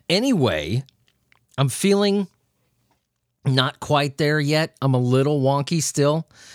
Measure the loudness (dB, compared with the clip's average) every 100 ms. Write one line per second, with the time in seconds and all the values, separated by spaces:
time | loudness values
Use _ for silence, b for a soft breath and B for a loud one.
0 | _ -2 0 2 2 0 -2 -4 -6 _
1 | _ _ _ _ _ -4 -2 0 0 2
2 | 2 0 -4 _ _ _ _ _ _ _
3 | _ _ _ _ -2 0 0 -4 -2 0
4 | 0 -2 0 0 0 0 -2 -2 0 0
5 | 2 2 2 0 0 0 -2 -2 -2 0
6 | 0 0 -4 B B